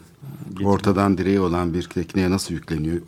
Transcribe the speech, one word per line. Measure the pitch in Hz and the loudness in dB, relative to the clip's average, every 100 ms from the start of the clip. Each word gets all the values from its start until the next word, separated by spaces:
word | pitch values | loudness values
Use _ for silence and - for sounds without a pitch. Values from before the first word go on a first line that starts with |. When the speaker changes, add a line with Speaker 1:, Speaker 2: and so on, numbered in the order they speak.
| - - - - - | -10 -20 -18 -16 -12
Speaker 1:
Getirmek. | 92 98 | -2 2
Speaker 2:
ortadan | 98 104 95 101 90 | 2 4 4 4 2
direği | 92 98 | 2 2
olan | 92 87 87 | 2 0 0
bir | 85 | -2
tekneye | 85 - 85 98 90 | -4 -4 -2 0 2
nasıl | 95 - | 0 -2
yükleniyor? | 82 - 80 78 85 | -8 -6 -4 -2 -4